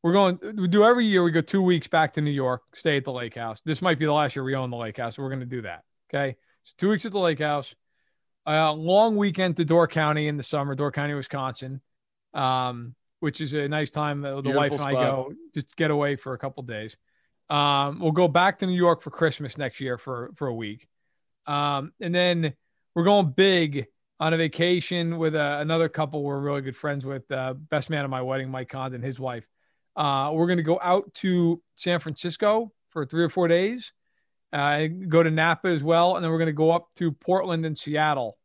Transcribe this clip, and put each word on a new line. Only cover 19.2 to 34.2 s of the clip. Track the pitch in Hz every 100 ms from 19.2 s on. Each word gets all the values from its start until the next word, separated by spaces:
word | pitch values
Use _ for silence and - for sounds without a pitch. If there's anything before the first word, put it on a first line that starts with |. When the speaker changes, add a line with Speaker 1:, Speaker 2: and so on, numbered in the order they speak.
| 160 - 143 -
Speaker 1:
next | 135 -
year | 135 123
for, | - 123 120
for | 180 143
a |
week. | 113 110 110 _ _ _ _ _ _ -
Um, | 143 147 143 147 _
and | 180
then | 175 180 170 160 - _ _ _ -
we're |
going | 170 202 170
big | 131 190 180 160 143 - _ _ _
on | 156
a | 165
vacation | 160 - 175 180 - 180 170 165
with, | 160 156
uh, | 143 147
another | 151 165 165
couple | - 151 151
we're | 143 139
really | 143 143
good | 135 127
friends | 151 143 131
with, | 135 -
uh, | 131 131
best | 131 156 151 -
man | 156
at | 139
my | 131
wedding, | 127 131 131
Mike | 131 127
Condon, | 135 131 127
his | 127 123
wife. | 131 120 - _ _ _ _
Uh, | - 147 139 139
we're | 160 170
gonna | 180
go | 160 175
out | 180 185 196
to | - 190 180 170 170 _ _
San | 185 175
Francisco | 160 151 175 160 208 220 226 _ _
for | 165 135
three | 160
or | 170
four | - 175
days, | 170 196 247 - _ _ _